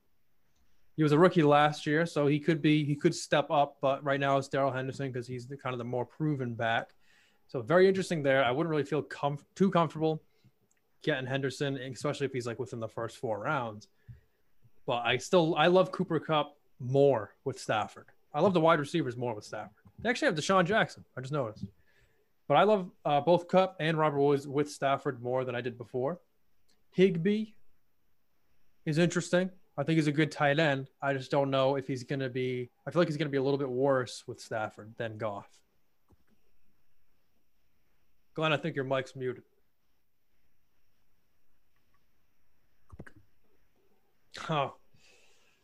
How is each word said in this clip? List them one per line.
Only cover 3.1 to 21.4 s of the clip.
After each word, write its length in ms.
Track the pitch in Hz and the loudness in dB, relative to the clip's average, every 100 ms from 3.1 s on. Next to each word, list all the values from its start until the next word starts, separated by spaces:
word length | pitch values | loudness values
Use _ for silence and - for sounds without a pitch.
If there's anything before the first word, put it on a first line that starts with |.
step 360 | - - 156 147 | 0 0 0 2
up, 260 | 160 - - | 2 0 0
but 240 | 135 135 | -2 0
right 160 | 143 139 | -2 0
now 160 | 139 139 | 2 0
it's 120 | 135 | 0
Darrell 220 | 139 139 | 0 0
Henderson 420 | 127 131 127 139 | -2 -6 -6 -8
'cause 140 | 123 120 | -8 -8
he's 200 | 127 120 | -10 -12
the, 100 | 139 | -10
kind 160 | 127 | -8
of 60 | 123 | -6
the 60 | |
more 200 | 117 123 | -4 -4
proven 500 | 120 - 156 139 120 | -6 -4 -4 -4 -4
back. 360 | 113 113 117 - _ _ _ _ _ _ | -4 -2 -2 -4 _ _ _ _ _ _
So 160 | 139 | -6
very 260 | 110 175 190 | 2 6 6
interesting 340 | 190 180 165 | 4 -2 0
there. 220 | 139 135 | 2 4
I 60 | 123 | 4
wouldn't 200 | 131 170 | 2 0
really 140 | 156 | -2
feel 180 | 143 147 | 0 -2
comf-, 420 | 131 - 143 143 _ | -4 -4 -4 -4 _
too 160 | - 190 | 0 2
comfortable 520 | 175 160 156 160 156 _ _ _ _ _ _ _ _ | 4 0 0 -2 -2 _ _ _ _ _ _ _ _
getting 240 | - 139 131 | -4 -2 -2
Henderson, 500 | 135 135 - 143 135 | -4 -4 -4 -4 -4
especially 500 | 131 117 147 143 139 | -8 -6 -6 -4 -4
if 60 | |
he's, 140 | 131 120 | -4 -6
like, 120 | 117 | -6
within 220 | 120 120 | -8 -8
the 80 | 110 | -8
first 280 | - 117 - | -8 -10 -6
four 220 | 120 104 | -6 -4
rounds. 500 | 120 151 117 107 - _ - - _ _ _ _ - - - | -2 -4 -4 -10 -18 _ -20 -20 _ _ _ _ -20 -14 -6
But 200 | 120 117 | -2 0
I 100 | 123 | -2
still, 400 | - 185 160 165 | 2 4 4 4
I 120 | 165 | 4
love 220 | 180 185 | 4 2
Cooper 300 | - 180 160 | -2 -4 -4
Kupp 360 | - 156 147 _ _ - | -2 -2 -2 _ _ -12
more 540 | 123 139 143 120 101 _ | -2 4 4 4 -2 _
with 140 | 139 127 | -10 -8
Stafford. 480 | - 113 98 - - _ _ | -4 -2 -4 -10 -20 _ _
I 60 | 147 | 0
love 140 | 196 | 2
the 60 | 180 | 4
wide 180 | 160 165 | 4 4
receivers 380 | 143 170 135 120 | 0 -4 -4 -4
more 180 | 120 | -6
with 100 | 107 | -6
Stafford. 280 | - 107 98 _ - - | -10 -12 -12 _ -20 -8
They 100 | 220 | -4
actually 180 | 240 302 | -2 0
have 80 | |
Deshaun 300 | 156 - 190 | 0 2 2
Jackson, 400 | 170 214 175 - - - | 2 2 0 -6 -18 -12
I 40 | |
just 120 | 131 | -6
noticed. 320 | 151 | -4